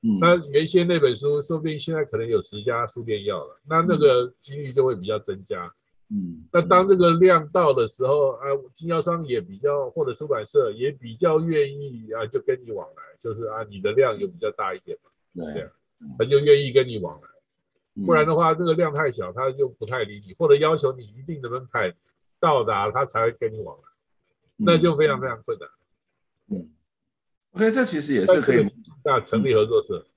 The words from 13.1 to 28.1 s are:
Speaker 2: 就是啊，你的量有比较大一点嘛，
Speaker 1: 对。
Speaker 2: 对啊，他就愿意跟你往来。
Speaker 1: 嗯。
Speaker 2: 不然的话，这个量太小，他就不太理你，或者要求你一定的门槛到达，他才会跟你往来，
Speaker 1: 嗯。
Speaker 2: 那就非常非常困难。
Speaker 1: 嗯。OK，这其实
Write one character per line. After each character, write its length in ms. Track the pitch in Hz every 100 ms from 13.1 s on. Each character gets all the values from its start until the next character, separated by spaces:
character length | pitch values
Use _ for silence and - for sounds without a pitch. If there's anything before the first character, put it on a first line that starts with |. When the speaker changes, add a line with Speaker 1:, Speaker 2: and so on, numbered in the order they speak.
| _
Speaker 2:
就 160 | 117
是 100 | 107 110
啊， 180 | 110 110
你 120 | 101
的 120 | 101
量 260 | 113 135 104
有 80 | 98
比 80 | 87
较 120 | 107
大 240 | - 98
一 40 | 92
点 160 | - 85
嘛， 80 | _ _ _
Speaker 1:
对。 200 | 87 80
Speaker 2:
对 80 | 76
啊， 80 | - _ _ _ 220 -
他 60 |
就 140 | 117 139
愿 240 | 147 143
意 100 | 139
跟 140 | 127 127
你 120 | 110
往 200 | 85 76
来。 80 | - _ _ _ _ _ _ -
Speaker 1:
嗯。 100 | -
Speaker 2:
不 60 |
然 120 | 160
的 100 | 151
话， 200 | 160 165
这 100 | 165
个 80 | 175
量 220 | 160 165
太 160 | 143 151
小， 220 | 120 92
他 180 | 101 135
就 180 | 135 131
不 160 | 120
太 200 | 107 127
理 160 | 104 104
你， 80 | 101 -
或 100 | 160
者 60 |
要 200 | 143 156
求 180 | 160 139
你 100 | 127
一 200 | 110 113 139
定 160 | 156
的 80 | 123
门 160 | 123 127
槛 220 | 120 95 - _ _ _ _
到 240 | 165 143
达， 260 | 110 101 101
他 140 | 120
才 200 | 139 117
会 80 | 113
跟 200 | - 113
你 80 | 110
往 160 | 95 -
来， 60 | _ _ _ _ _ _ _ _
Speaker 1:
嗯。 60 |
Speaker 2:
那 140 | 208 165
就 160 | 170
非 120 | 147 156
常 140 | 135
非 60 | 131
常 160 | 113
困 140 | - 107
难。 100 | 71 _ _ _ _ _ _ _ _
Speaker 1:
嗯。 180 | 92 80 _ _ _ _ _ _ _ _
OK， 180 | 185 220
这 140 | 240
其 160 | 247 160
实 140 | 143